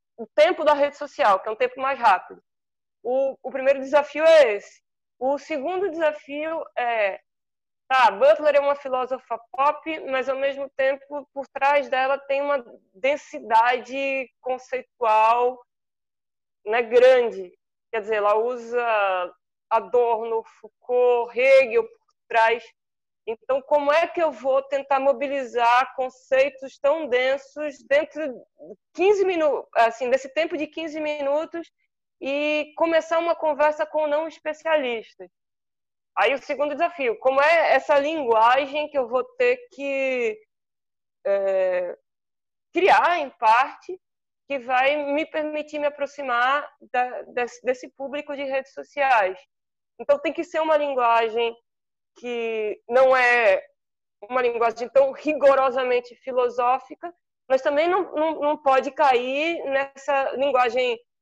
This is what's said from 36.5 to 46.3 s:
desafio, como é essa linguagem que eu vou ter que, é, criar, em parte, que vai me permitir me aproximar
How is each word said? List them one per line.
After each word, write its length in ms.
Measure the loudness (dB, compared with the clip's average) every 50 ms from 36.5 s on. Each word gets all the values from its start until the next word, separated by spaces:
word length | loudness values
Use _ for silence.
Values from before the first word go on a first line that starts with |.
| -6 -4 -4 -4 -2
desafio, 440 | -2 -2 -4 -2 -4 -4 -4 -2 0
como 200 | 0 2 2 4
é 320 | 4 4 4 4 4 4 2
essa 260 | 2 2 2 2 2
linguagem 920 | 2 0 -2 -2 0 0 2 4 4 4 4 2 0 -2 -4 -6 -6 -4
que 80 | -2 -4
eu 100 | -2 -2
vou 160 | -2 -4 -4
ter 320 | -4 _ 0 0 0 0 0 -4 -12 _
que, 680 | -10 -8 -6 -4 -2 -2 -2 -2 -2 -2 -4 -6 -8 _ _ _ _ _ _ _ _ _ _ _ _ _ _ _ _ -4
é, 720 | -2 -2 0 0 0 0 0 0 0 -2 -2 -4 -6 -8 -12 _ _ _ _ _ _ _ _ _ _ _ _ _ _ -2
criar, 460 | 0 4 4 4 4 4 2 0 -2
em 100 | -4 -8
parte, 680 | -8 _ 2 4 4 4 2 0 -6 -12 -16 -16 -16 -16 _ _ _ _ _ _ _ _ _
que 120 | -8 -8 -8
vai 380 | -4 -2 0 2 2 2 0 0 -2 -2 -2
me 100 | -4 -4
permitir 540 | -4 -4 -6 -6 -4 -6 -8 -8 -8 -6 -4
me 80 | -4
aproximar 840 | -4 -4 -4 -8 -8 -8 -8 -6 -4